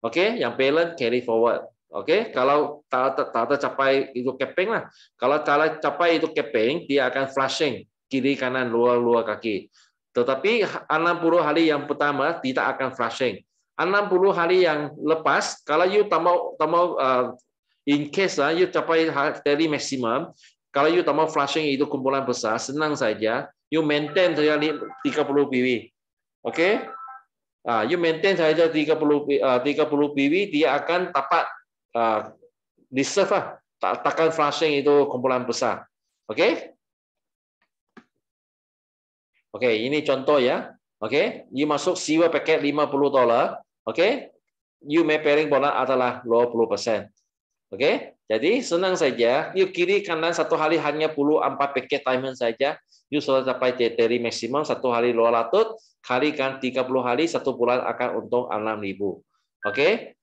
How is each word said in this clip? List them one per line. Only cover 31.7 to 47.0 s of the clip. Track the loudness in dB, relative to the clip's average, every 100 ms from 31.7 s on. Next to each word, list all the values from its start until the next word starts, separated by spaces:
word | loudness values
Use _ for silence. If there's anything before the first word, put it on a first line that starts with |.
| _ _
ah, | -2 0 0 -4 -16 _ _ _ _ _
reserve | -4 -2 0 2
lah. | 0 -2 -12 _ _
Tak, | -4 -2
takkan | -2 0 0
flushing | 2 0 0 0 2
itu | 4 4 4
kumpulan | 0 0 0 -2
besar. | -2 -2 -2 -10 _ _ _ _
Okey? | 0 0 0 -8 _ _ _ _ _ _ _ _ _ _ _ _ -20 _ _ _ _ _ _ _ _ _ _ _ _ _ _ _
Okey, | -4 0 0 0
ini | -2
contoh | 0 -2 2 2
ya. | 2 0 -6 -18 _ _
Okey, | -4 -2 -2 -4 -12
you | -4 -2
masuk | 0 -2
siwa | -4 -2 2 2
paket | 0 0 0
lima | 0 -2 -2
puluh | 0 2
dolar. | 4 4 4 0 -4 -18 _ -8
Okey, | 0 0 0 -8 _ _ _ _ _
you | -2 0 2
may | 2
pairing | 2 2 2
bonus | 2 2 0
adalah | 0 0 0 -4
dua | 0 2 2
puluh | 0 0
persen. | 0 -2 -4